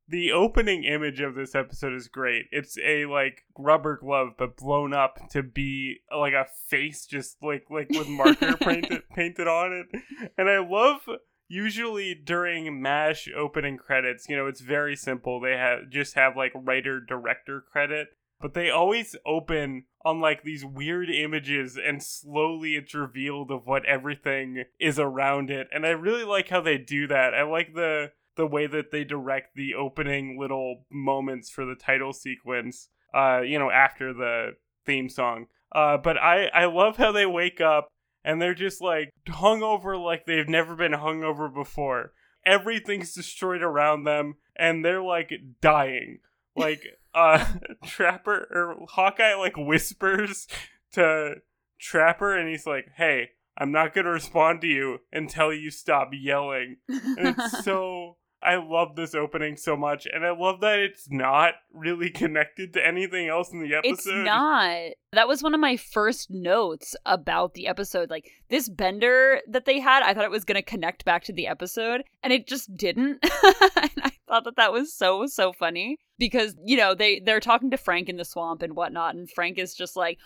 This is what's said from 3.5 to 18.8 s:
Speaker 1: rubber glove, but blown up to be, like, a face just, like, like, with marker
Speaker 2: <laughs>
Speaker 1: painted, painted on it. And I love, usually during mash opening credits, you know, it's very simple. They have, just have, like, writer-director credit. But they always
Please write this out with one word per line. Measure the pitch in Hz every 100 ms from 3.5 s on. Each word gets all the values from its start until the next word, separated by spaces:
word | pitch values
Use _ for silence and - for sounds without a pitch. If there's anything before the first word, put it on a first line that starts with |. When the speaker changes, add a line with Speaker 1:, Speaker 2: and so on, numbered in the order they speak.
| -
Speaker 1:
rubber | 139 160 151 147
glove, | 135 139 127 110
but | 123 -
blown | 135 143 143
up | 143 135 - -
to | 143
be, | 131 131 139 135 131 - _
like, | 147 143
a | 135 131 - -
face | 139 147 147 -
just, | 143 131 -
like, | 151 143 -
like, | 151 139
with | 151 143
marker | 147 135 302 - 262
Speaker 2:
<laughs> |
Speaker 1:
painted, | 262 - - 165 -
painted | - 170 175 170
on | 165 180
it. | 180 175 226 - 277 220 -
And | 190
I | 196
love, | 180 196 247 285 - - _ _ _
usually | 180 214 214 233 208 196 170
during | 147 175 175 170 160 143
mash | 135 143 156 156 - -
opening | 147 156 143 135
credits, | - 135 127 123 -
you | 147
know, | 139
it's | 131
very | 123 147 147 143
simple. | - 127 127 123
They | 127 127
have, | 127 123 135
just | 139 139 -
have, | 135 131
like, | 131
writer-director | 135 131 131 131 131 117 127 120 127 - 139 -
credit. | 151 143 151 147 _ _ _
But | 147
they | 175 175
always | 147